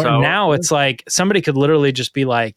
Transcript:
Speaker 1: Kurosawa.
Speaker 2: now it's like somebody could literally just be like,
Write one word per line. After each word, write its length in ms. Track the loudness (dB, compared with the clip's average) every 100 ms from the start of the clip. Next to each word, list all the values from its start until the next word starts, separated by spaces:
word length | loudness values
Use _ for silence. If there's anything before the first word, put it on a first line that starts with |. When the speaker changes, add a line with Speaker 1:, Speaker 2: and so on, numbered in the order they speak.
| 2
Speaker 1:
Kurosawa. 160 | 2
Speaker 2:
now 300 | 0 0 0
it's 180 | 0 0
like 320 | 0 0 -4 -6
somebody 320 | -2 0 0
could 160 | 0 0
literally 340 | 2 2 2
just 240 | -2 -6
be 120 | -4 -2
like, 280 | -2 -4